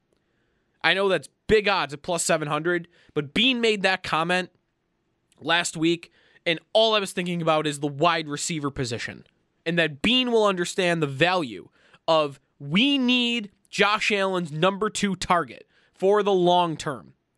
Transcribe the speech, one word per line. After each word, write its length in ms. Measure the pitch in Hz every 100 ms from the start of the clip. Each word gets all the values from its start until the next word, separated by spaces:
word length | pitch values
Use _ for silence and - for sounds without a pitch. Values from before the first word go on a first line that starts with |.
| _ _ _ _ _ _ _ _
I 100 | 156
know 140 | 185 196
that's 200 | 175 - _ -
big 180 | 214 208
odds 260 | 190 143
at 100 | 143
plus 200 | - 170
seven 240 | - 165 151
hundred, 400 | 151 165 175 170 _ _
but 220 | - 143
Beane 260 | - 247 247
made 220 | 226 208
that 220 | 190 185
comment 460 | - 156 170 180 185 _ _ _ _ _ _ _ _ _
last 360 | 135 170 170 160
week, 360 | 160 170 - _ _ _ -
and 140 | 160 -
all 220 | 214 220
I 60 | 214
was 100 | 190
thinking 320 | - 175 175
about 240 | 160 156 151
is 140 | 143
the 80 | 147
wide 400 | 139 170 165 156
receiver 420 | 143 - 160 143
position, 540 | 139 123 113 - 65 - _ _ _
and 120 | - 170
that 260 | 156 139
Beane 280 | 208 254 247
will 160 | 233 208
understand 560 | 185 175 - 180 170
the 60 | 147
value 600 | 135 165 185 139 95 - _ _ _ -
of, 320 | 160 147 135 _ -
we 360 | 143 175 269 277
need 540 | 247 247 240 233 208 _ _
Josh 420 | - 202 214 -
Allen's 420 | 208 190 185 170
number 360 | 151 180 196 214
two 280 | 208 202 185
target 520 | - 180 135 101 - _ _
for 300 | _ 190 208
the 100 | 202
long 440 | 190 175 180 170 156
term, 360 | 160 123 73 _ _